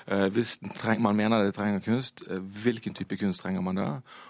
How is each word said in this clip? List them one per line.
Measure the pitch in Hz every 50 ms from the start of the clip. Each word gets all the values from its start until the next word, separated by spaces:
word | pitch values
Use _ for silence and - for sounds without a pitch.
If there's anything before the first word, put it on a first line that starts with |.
| - -
Eh, | 98 98 98 98
hvis | 98 117 117 117 - -
den | - 98
treng-, | - - - 120 110 104
man | 117 104 104
mener | 107 107 110 113 110 101
det | 98 95
trenger | 104 101 104 101 95
kunst, | - 110 113 127 131 - - - - -
eh, | 92 95
hvilken | 95 98 98 104 110 123 117 113 - 101 -
type | - 95 - 101 -
kunst | 104 98 90 - -
trenger | 95 95 95
man | 90 92 92
da? | 98 101 131 143 135 - - - - -